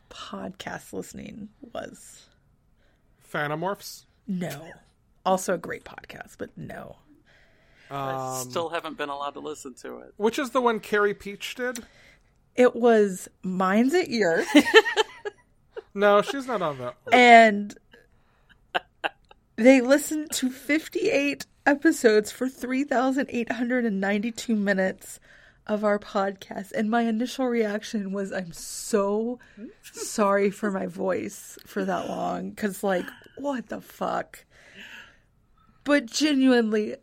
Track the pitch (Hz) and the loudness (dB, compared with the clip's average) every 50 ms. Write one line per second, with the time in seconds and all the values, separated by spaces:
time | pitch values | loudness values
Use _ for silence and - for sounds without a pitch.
0 | _ - - - - - 202 196 190 190 185 - - - 180 - - - 196 190 | _ -20 -18 -18 -16 -14 -12 -12 -10 -12 -12 -12 -12 -12 -12 -12 -14 -12 -12 -12
1 | 180 - - - - - - 214 202 214 _ - 277 233 - - - - 190 - | -12 -12 -14 -16 -16 -14 -16 -16 -18 -18 _ -20 -20 -16 -14 -12 -12 -14 -16 -20
2 | - - - - - _ _ _ _ _ _ _ _ _ _ _ _ _ _ _ | -20 -20 -20 -20 -20 _ _ _ _ _ _ _ _ _ _ _ _ _ _ _
3 | _ _ _ _ _ - - 160 147 143 151 160 170 190 202 - - - - - | _ _ _ _ _ -10 -6 -6 -4 -4 -4 -4 -4 -6 -6 -8 -10 -18 -18 -18
4 | - _ _ _ _ - 185 175 180 160 139 147 160 - - - _ _ _ _ | -20 _ _ _ _ -8 -6 -6 -6 -8 -8 -12 -14 -18 -20 -20 _ _ _ _
5 | _ _ _ _ - 185 190 185 - - 180 170 - - - - - - - - | _ _ _ _ -2 0 0 0 0 -2 -4 -4 -4 -8 -12 -12 -12 -16 -18 -18
6 | - - - - - - - - - - - - - - - - - - - _ | -18 -18 -16 -18 -18 -18 -14 -14 -14 -14 -14 -16 -16 -14 -14 -14 -16 -18 -20 _
7 | _ _ 294 _ _ _ _ _ _ _ _ _ _ _ _ _ - - 139 139 | _ _ _ _ _ _ _ _ _ _ _ _ _ _ _ _ -18 -12 -10 -8
8 | 135 135 135 135 131 131 131 131 127 127 123 170 165 156 170 165 165 160 131 - | -6 -6 -6 -6 -6 -6 -6 -8 -8 -6 -4 -4 -4 -4 -4 -6 -6 -8 -8 -8
9 | 147 143 139 143 143 143 - 143 143 151 147 - - 135 123 - - 127 123 120 | -8 -6 -6 -6 -8 -8 -8 -10 -10 -10 -12 -12 -14 -16 -16 -14 -14 -14 -14 -14
10 | 127 - - - 202 226 - 311 277 233 - 254 240 233 220 202 - - 214 208 | -16 -16 -6 0 0 0 0 0 -4 -2 0 2 2 2 0 0 -4 0 0 2
11 | 208 208 196 - - 196 202 - - - - 254 247 247 254 247 - - _ - | 2 2 0 -4 -10 -14 -14 -12 -12 -12 -10 -8 -8 -8 -8 -10 -14 -18 _ -20
12 | - - - _ _ _ _ _ _ _ - - 247 247 - 233 240 240 226 214 | -20 -20 -20 _ _ _ _ _ _ _ 2 4 4 4 4 4 4 6 6 6
13 | 208 196 180 - - - _ _ - 185 185 185 190 185 196 220 247 269 339 359 | 6 4 0 -6 -12 -16 _ _ -8 -4 -2 0 0 2 4 4 4 4 4 2
14 | - - 233 226 196 165 165 202 349 - 427 - - 932 855 453 906 932 - 403 | 0 0 0 2 2 4 4 2 2 6 6 6 6 6 4 2 2 2 -2 -4
15 | - - - - - 415 - _ _ _ _ _ _ _ - 440 - _ - 202 | -4 -4 -6 -16 -16 -16 -16 _ _ _ _ _ _ _ -20 -20 -18 _ -4 0
16 | 208 202 202 208 - - 277 277 247 262 233 196 175 151 139 127 123 123 - _ | 2 4 4 4 2 0 -4 -8 -6 -6 -4 -4 -4 -4 -6 -6 -10 -12 -12 _
17 | - - 233 247 247 240 233 233 226 214 202 202 208 208 - - _ _ - - | -2 2 6 6 10 10 12 12 10 8 6 0 -4 -8 -12 -18 _ _ -20 -20
18 | _ _ _ _ _ _ _ _ _ _ - _ _ _ - - - _ _ _ | _ _ _ _ _ _ _ _ _ _ -20 _ _ _ -6 -6 -6 _ _ _
19 | - - - _ _ _ - _ _ _ - - 220 262 269 262 233 254 277 294 | -6 -6 -6 _ _ _ -20 _ _ _ 0 6 8 10 10 8 8 4 4 2
20 | - - 311 302 302 - - - 262 254 254 - - - 294 320 - - - 427 | 2 -2 -4 -6 -6 -4 -4 -4 -4 -4 -4 -6 -4 -2 -2 -2 -2 -4 -6 -2
21 | - 440 - 277 285 285 277 - - _ _ _ - 285 294 285 - 330 311 - | 0 0 2 2 0 0 -2 -4 -10 _ _ _ 2 2 2 4 4 2 4 6
22 | - 220 214 214 208 - - - 247 262 - - 247 247 262 262 285 - 269 233 | 6 6 6 6 2 0 -4 -4 -6 -6 -6 -6 -6 -4 -2 -2 0 0 0 2
23 | 262 269 262 285 247 - - 233 233 - 247 226 247 226 254 254 233 226 196 190 | 2 2 2 0 -2 -2 -2 -4 -2 -2 -4 -4 -2 -2 0 0 0 0 -2 -2
24 | 196 196 208 208 208 233 226 - - - 220 208 196 202 196 190 185 190 185 - | -2 0 0 -2 -2 -4 -6 -6 -4 -2 -2 0 0 0 2 2 0 -2 -2 -6
25 | - - - - _ - - - - - _ _ _ - 214 208 214 208 208 208 | -14 -20 -20 -20 _ -20 -20 -20 -20 -20 _ _ _ -4 -4 0 0 0 0 0
26 | 208 - - 202 196 202 196 - - - 214 202 185 - - - 214 214 233 233 | -2 -4 -2 -2 -2 -2 -4 -8 -12 -12 -12 -12 -10 -8 -4 -4 -2 0 0 0
27 | 233 233 220 220 254 240 - - 262 247 240 233 214 208 202 214 214 - - 208 | 0 0 0 -2 -2 -4 -4 -2 -2 0 0 0 0 0 -2 -6 -6 -6 -6 -6
28 | 196 196 190 202 196 190 196 190 180 170 - - - - - - - - 226 202 | -6 -4 -6 -6 -6 -6 -6 -8 -8 -8 -12 -14 -14 -14 -12 -12 -8 -4 -2 0
29 | 196 202 208 220 226 240 254 240 - - - 202 220 349 - _ - - - 453 | 0 0 0 -2 -2 -4 -6 -8 -12 -20 -20 -18 -18 -18 -18 _ -20 -18 -14 -12
30 | 415 - - 226 208 196 202 202 202 202 190 - 220 202 190 190 190 180 170 190 | -10 -6 -2 0 2 2 4 4 2 0 0 -2 -4 -4 -4 -4 -6 -6 -6 -4
31 | 190 190 180 - - 202 - - - - - - - - - 202 185 190 180 170 | -4 -2 -2 -4 -4 -8 -12 -14 -20 -20 -20 -20 -16 -10 -6 -6 -4 -2 -2 -4
32 | - - 180 180 175 180 180 175 185 196 202 - 220 202 185 - 208 196 185 175 | -4 -6 -6 -6 -4 -4 -6 -6 -8 -10 -8 -6 -6 -6 -4 -2 -2 -2 0 -2
33 | 180 - - - - - - - 269 285 269 233 - - 220 196 - - - - | -4 -6 -14 -20 -20 -20 -14 -10 -6 -6 -6 -6 -8 -10 -12 -14 -14 -14 -10 -8
34 | - - - - - - - - - _ _ - - - - - - - - - | -6 -4 -4 -4 -6 -8 -14 -20 -20 _ _ -20 -20 -20 -20 -20 -20 -20 -20 -20
35 | - - _ _ _ _ _ _ _ _ _ _ _ _ _ _ - 277 294 285 | -20 -20 _ _ _ _ _ _ _ _ _ _ _ _ _ _ 0 2 2 2
36 | 262 220 - - 285 311 285 262 262 262 247 240 233 214 220 214 214 226 247 - | 2 0 -4 0 0 2 2 4 4 4 6 4 4 2 0 -2 -2 -4 -8 -12